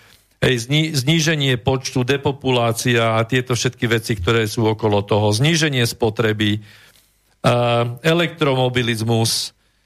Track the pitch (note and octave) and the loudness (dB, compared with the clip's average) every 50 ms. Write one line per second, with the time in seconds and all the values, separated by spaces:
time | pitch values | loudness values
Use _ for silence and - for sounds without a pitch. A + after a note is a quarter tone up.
0 | - - - _ _ _ _ - - B2+ B2+ A#2 A2+ B2+ D3 D#3 D#3+ D#3 D3+ C3 | -20 -20 -20 _ _ _ _ -2 0 0 0 0 -2 -2 0 0 0 0 -2 -2
1 | A#2+ D3 E3+ E3+ D3 E3 D#3+ D3 C#3 C3+ B2+ A2+ - C#3 C3 B2+ - - - C3 | 0 2 2 2 2 0 0 0 0 0 0 0 0 0 0 -2 -2 -4 -2 -2
2 | B2 B2 C#3+ C#3 C#3 D3 C3+ - - C3 B2+ A#2+ A#2 A#2 A2+ - - B2+ A#2+ A2+ | 0 0 0 0 -2 -4 -4 -2 -2 0 0 2 2 0 0 0 0 0 2 2
3 | A2+ A2+ A2 A2+ A2+ - C3 B2 A#2+ - B2 - - B2 - - B2 A2 A#2 A2 | 2 2 2 0 0 0 0 -2 0 -2 -2 -2 -2 -4 -4 -2 -2 0 0 0
4 | - - A2+ F#2+ F2 - A2+ A#2 A2 G#2+ - A#2+ A2 A2 G#2+ G#2+ A2+ G#2+ G#2 G2+ | -2 -4 -6 -2 0 0 2 2 0 -2 -2 0 0 0 0 0 0 0 0 0
5 | G2 - A2 G#2 G#2+ G#2 G#2 A2 C#3+ D#3+ E3+ D3+ D#3+ D3+ C3+ B2 A#2 A2+ - - | 0 0 0 2 2 2 2 2 2 2 2 2 0 0 0 0 0 -2 -2 -2
6 | A#2+ G#2+ G#2 - A2+ G#2+ G#2+ G#2 G#2+ G#2 G#2 G#2+ G#2+ - - - - - _ _ | -2 -2 0 0 0 0 0 0 0 0 0 -2 -6 -12 -20 -20 -20 -20 _ _
7 | _ _ _ _ _ _ _ _ - B2 A#2+ A#2+ A#2+ A#2+ A#2+ A#2+ A#2 A#2+ B2 - | _ _ _ _ _ _ _ _ 0 0 2 2 2 2 2 0 0 -2 -4 -2
8 | - D#3+ E3 F3 E3+ D#3+ D#3+ - D3+ C#3 C3 C3 B2+ B2 A#2+ B2+ A#2 A#2 A#2 A2 | 0 0 2 2 0 -2 -2 -2 0 0 2 2 0 0 0 0 0 -2 -2 -2
9 | A2 A#2 A#2 A2+ A2+ A2+ - - - - - _ _ _ _ _ _ | 0 0 0 0 0 0 -2 -4 -6 -8 -12 _ _ _ _ _ _